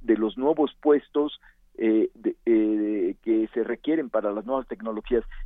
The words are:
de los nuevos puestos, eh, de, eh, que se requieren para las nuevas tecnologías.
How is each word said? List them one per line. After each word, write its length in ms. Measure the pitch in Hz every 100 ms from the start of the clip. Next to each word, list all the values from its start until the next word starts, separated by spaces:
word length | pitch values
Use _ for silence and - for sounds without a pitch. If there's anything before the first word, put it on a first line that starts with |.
de 160 | 117 107
los 200 | 110 120
nuevos 380 | 139 160 143 -
puestos, 580 | 151 147 - 147 147 - _ _ _ -
eh, 340 | 110 110 -
de, 220 | 120 113 113 120
eh, 680 | 113 107 107 107 104 90 95
que 260 | 113 110 110
se 100 | 117
requieren 460 | 113 113 147 160 131
para 220 | 110 104
las 140 | 104 107
nuevas 220 | 131 123
tecnologías. 560 | 98 110 107 - 117 - -